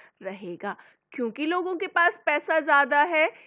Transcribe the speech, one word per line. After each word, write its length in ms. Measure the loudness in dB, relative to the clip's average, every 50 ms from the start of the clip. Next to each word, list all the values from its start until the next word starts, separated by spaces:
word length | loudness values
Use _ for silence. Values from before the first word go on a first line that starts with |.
| -20 -20 _ _ -14
रहेगा, 540 | -12 -12 -12 -12 -14 -12 -10 -10 -10 -10 -10 -16 _ _ _ _ _ -10
क्योंकि 340 | -6 -6 -6 -6 -4 -4
लोगों 300 | -2 -2 -2 -2 -4 -6
के 100 | -6 -6
पास 340 | -4 0 2 2 2 0 0 -2
पैसा 320 | -2 -2 0 0 0 0 0
ज़्यादा 420 | 2 4 4 4 4 4 4 2 2
है 280 | 2 2 2 0 0 -2 -6 -20